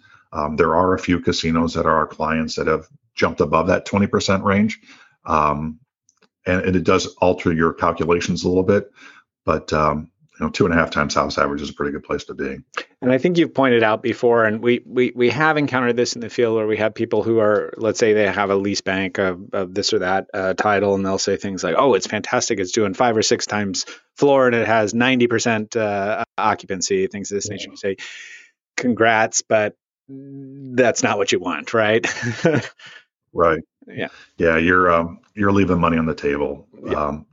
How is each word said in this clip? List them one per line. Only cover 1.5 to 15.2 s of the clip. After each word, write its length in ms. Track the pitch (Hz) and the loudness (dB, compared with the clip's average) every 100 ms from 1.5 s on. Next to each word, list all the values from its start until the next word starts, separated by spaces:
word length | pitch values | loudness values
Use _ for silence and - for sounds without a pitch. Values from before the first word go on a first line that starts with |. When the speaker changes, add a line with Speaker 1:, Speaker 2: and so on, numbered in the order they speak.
| 82 82 | 0 0
Speaker 1:
that 120 | 82 80 | 0 2
are 100 | 80 | 2
our 100 | 76 | 0
clients 500 | - 78 80 80 - | -4 -4 -2 -4 -4
that 100 | 76 | -2
have 200 | 78 - _ _ | -2 -4 _ _
jumped 260 | - 92 78 | -4 -2 0
above 260 | 80 80 87 | 0 2 2
that 180 | 87 - | 0 0
twenty 200 | 101 101 | 0 0
percent 380 | 104 - 98 | 0 0 0
range. 340 | 101 98 110 - _ - _ _ | 2 2 2 -2 _ -20 _ _
Um, 560 | - 78 76 73 78 78 _ _ _ _ _ _ 92 | -2 0 2 0 -6 -10 _ _ _ _ _ _ -2
and, 160 | 92 | 0
and 140 | 95 90 | 2 0
it 80 | |
does 220 | 80 92 - - | 2 2 0 0
alter 360 | 90 90 92 | 0 2 0
your 220 | 82 82 | 2 0
calculations 720 | - 85 82 80 87 90 85 | 0 -2 -2 0 0 0 -2
a 40 | 92 | 0
little 140 | 90 | 0
bit, 280 | 92 104 - _ - - _ _ | 2 0 0 _ -20 -20 _ _
but, 260 | 80 80 - | -4 -4 -2
um, 360 | 78 76 76 78 _ _ | 0 0 -2 -8 _ _
you 140 | - 78 | -8 -8
know, 40 | |
two 140 | - | 0
and 80 | 98 | 2
a 40 | 85 | 2
half 120 | 76 | 0
times 240 | 78 71 | -2 -2
house 220 | 76 71 - | 0 -2 0
average 240 | 71 71 | -2 -2
is 80 | 71 | -8
a 60 | |
pretty 180 | 73 71 | -6 -6
good 100 | 71 | -6
place 220 | - 73 | -8 -8
to 100 | - | -8
be. 220 | 73 67 69 - - - - | -10 -8 -10 -12 -14 -14 -4
Speaker 2:
And 100 | 127 | 0
I 60 | 131 | 2
think 180 | 180 170 | 2 2
you've 160 | 156 | 0
pointed 300 | - 131 120 | 2 2 4
out 200 | 110 110 | 2 0
before, 440 | 117 - 120 117 110 | -2 0 2 4 2
and 160 | 107 | 2
we, 180 | 120 123 - | 0 0 -2
we, 260 | 127 127 | -2 -2
we 140 | 123 | 2